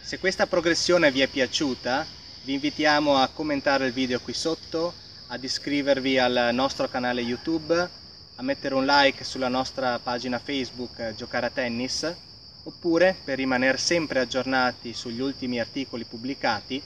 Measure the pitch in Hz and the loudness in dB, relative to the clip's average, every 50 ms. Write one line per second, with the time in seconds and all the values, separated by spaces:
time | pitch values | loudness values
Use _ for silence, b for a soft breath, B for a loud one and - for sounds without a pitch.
0 | - - - - - 190 185 - 202 - - 180 160 170 160 - - - 175 175 | -8 -8 -8 -2 0 -2 2 2 0 2 2 2 2 2 2 2 4 4 4 6
1 | 165 147 127 135 135 123 - 139 127 120 - - 160 139 123 - - 123 127 143 | 6 6 6 4 2 2 2 0 0 0 2 0 0 0 -2 -2 -2 -2 0 0
2 | 156 - - - - - - - - 127 139 139 139 147 - - 151 151 147 147 | -2 -6 -12 -18 -18 -20 -18 -14 -6 -6 -4 -2 -2 -4 -2 2 2 4 4 4
3 | 151 147 139 135 131 127 - - 160 151 143 139 - 151 135 135 135 127 117 131 | 4 4 4 4 4 2 0 -6 -4 -2 -2 0 2 2 2 4 2 0 0 0
4 | 131 123 123 117 - - 117 - - 160 165 - - - - 160 165 175 - B | -2 0 -2 -4 -4 -6 -6 -4 -2 -2 -4 -4 -6 -6 -4 -2 -2 -2 -4 B
5 | B B B B B - 120 123 127 127 - - - 147 143 143 139 139 139 135 | B B B B B -12 -10 -8 -6 -6 -6 -6 -4 -2 -2 0 2 2 2 2
6 | 127 135 135 131 127 123 123 123 120 120 120 123 - - - - 185 175 - 131 | 2 2 4 4 4 4 4 4 2 4 2 2 0 0 0 -2 -4 -2 -2 -2
7 | 123 123 123 123 120 117 123 120 - 165 165 160 156 151 170 170 175 180 - - | -2 0 -2 -2 -2 -2 -4 -4 -2 -2 -2 -2 0 0 0 0 0 -2 -6 -16
8 | - - - - - - - - 123 135 139 - - 139 135 135 131 139 147 143 | -20 -20 -20 -20 -20 -20 -14 -8 -4 -4 -4 -4 -4 -2 0 2 4 6 6 6
9 | 139 135 131 - 127 - - 131 131 123 127 131 131 - - - 131 123 120 117 | 6 6 4 0 -10 -10 -4 -2 -2 0 0 0 -2 -2 -4 -2 -2 0 -2 -2
10 | - 127 123 123 120 127 123 117 - - 143 135 127 117 - 123 123 117 - - | -2 -4 -4 -4 -2 -4 -4 -4 -4 -4 -4 -4 -4 -6 -6 -10 -10 -10 -8 -8
11 | 117 113 107 104 120 - - 123 120 120 - 143 127 120 117 117 127 127 - - | -8 -8 -8 -8 -10 -6 -4 -2 -4 -2 -2 -2 -4 -2 -2 -4 -4 -4 -4 -4
12 | - 156 175 - - - - - - - - - - 143 - - - 175 165 165 | -4 -6 -6 -8 -16 -20 -20 -20 -20 -20 -20 -16 -16 -16 -16 -4 0 2 4 6
13 | 180 185 185 - - - 135 127 135 131 131 123 127 131 131 135 - - 170 170 | 4 4 4 0 -6 -6 -2 -2 0 2 2 4 4 4 2 2 2 2 2 2
14 | 156 135 - 131 123 120 - 131 123 131 131 131 127 123 117 - - 120 113 - | 0 0 0 0 0 0 -2 -2 -2 0 2 2 2 2 0 -4 -12 -10 -10 -8
15 | - 123 117 117 131 139 131 - 135 123 123 120 113 - - 139 131 - - 117 | -8 -8 -4 -2 -4 -4 -4 -4 -6 -4 -2 -4 -4 -4 -4 -8 -8 -6 -8 -10
16 | 117 - - 117 117 131 135 - - 131 110 101 - - 127 131 - | -10 -10 -12 -10 -8 -8 -6 -2 -2 -2 -2 -2 -4 -8 -8 -8 -8